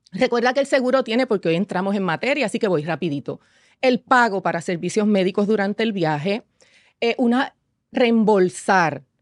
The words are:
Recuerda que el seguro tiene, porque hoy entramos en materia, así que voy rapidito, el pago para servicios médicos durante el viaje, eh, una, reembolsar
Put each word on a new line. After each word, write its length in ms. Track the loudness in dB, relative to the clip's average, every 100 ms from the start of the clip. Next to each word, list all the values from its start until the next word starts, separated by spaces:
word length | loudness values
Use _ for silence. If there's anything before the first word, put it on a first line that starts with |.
| _
Recuerda 440 | -2 0 0 0
que 60 | 0
el 60 | 0
seguro 380 | 0 2 0
tiene, 240 | 0 0 0
porque 220 | 0 0
hoy 40 |
entramos 400 | 0 -2 -4 -2
en 80 | -2
materia, 440 | -2 -2 -2 -2 -2
así 120 | -2
que 80 | 0
voy 160 | 0
rapidito, 560 | -2 -4 -4 -4 -8 -12 _ _ _ _
el 200 | 0 0
pago 420 | 2 2 2 0
para 180 | -2 -4
servicios 460 | -4 -4 -4 -2 2
médicos 400 | 2 2 0 0
durante 380 | 0 0 -2
el 80 | -2
viaje, 500 | 0 -2 -2 -2 -4 -8 _ _ _ _ _
eh, 140 | -4 0
una, 380 | 0 0 -2 -8 _ _ _
reembolsar 1120 | 0 2 4 4 4 2 0 0 2 2 -2 -12 _